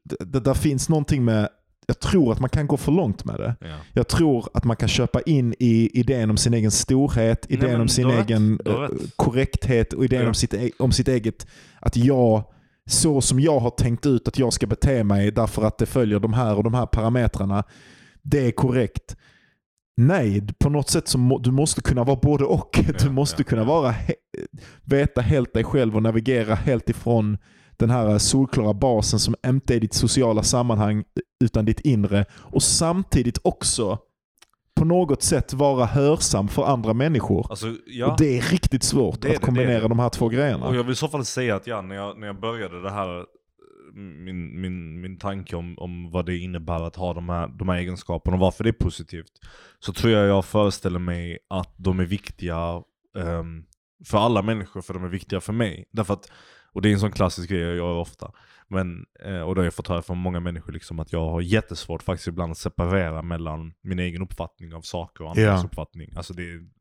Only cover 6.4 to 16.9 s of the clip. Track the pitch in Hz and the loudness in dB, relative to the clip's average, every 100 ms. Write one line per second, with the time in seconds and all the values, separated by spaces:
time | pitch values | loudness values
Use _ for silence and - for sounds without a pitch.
6.4 | 120 117 107 - - 131 143 120 113 117 | 2 2 2 0 2 2 4 2 2 2
7.4 | - 117 127 117 113 - 127 117 107 110 | 0 0 2 2 2 2 2 2 2 2
8.4 | 107 110 - 104 147 - - - - 123 | 2 2 0 -2 -2 -6 -8 0 0 2
9.4 | 135 - - 120 110 - 127 127 117 101 | 0 -2 0 2 2 0 0 2 2 0
10.4 | 117 101 123 - 127 - 131 123 110 - | -2 -2 -4 0 0 2 2 2 0 -6
11.4 | - - - - - 117 127 131 120 107 | -14 -20 -20 -4 -2 4 4 6 6 4
12.4 | - - _ _ - - 165 139 - 131 | 0 -14 _ _ -4 0 2 2 2 4
13.4 | 156 139 120 - 123 117 143 123 - - | 4 4 2 0 0 0 2 2 2 0
14.4 | 120 - 110 113 147 127 101 98 104 110 | 0 0 -2 2 2 2 4 4 2 2
15.4 | 110 - 110 - 113 131 110 104 113 117 | 0 0 0 0 0 2 2 2 2 0
16.4 | 113 104 113 123 110 | 2 2 2 0 0